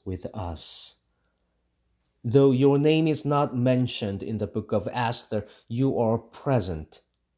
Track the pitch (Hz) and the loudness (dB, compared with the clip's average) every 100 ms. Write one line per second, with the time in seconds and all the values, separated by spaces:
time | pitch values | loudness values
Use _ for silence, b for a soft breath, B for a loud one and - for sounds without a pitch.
0 | - 87 - - 87 80 - - - - | -10 -8 -8 -10 -10 -8 -10 -10 -12 -18
1 | _ _ _ _ _ _ _ _ _ _ | _ _ _ _ _ _ _ _ _ _
2 | _ _ 117 131 139 127 139 143 151 156 | _ _ 2 6 6 6 4 4 4 4
3 | 160 147 143 143 143 127 123 127 123 - | 2 0 0 0 0 0 2 2 0 -2
4 | 104 98 - 107 104 110 - 107 - - | -6 -4 -6 -6 -4 -6 -2 -4 -2 -4
5 | 117 123 - 107 - B B 117 135 - | -4 -4 -6 -6 -6 B B -2 0 2
6 | 110 113 - - 143 127 92 80 73 - | 0 0 -4 -10 0 0 0 -6 -10 -18
7 | _ _ _ | _ _ _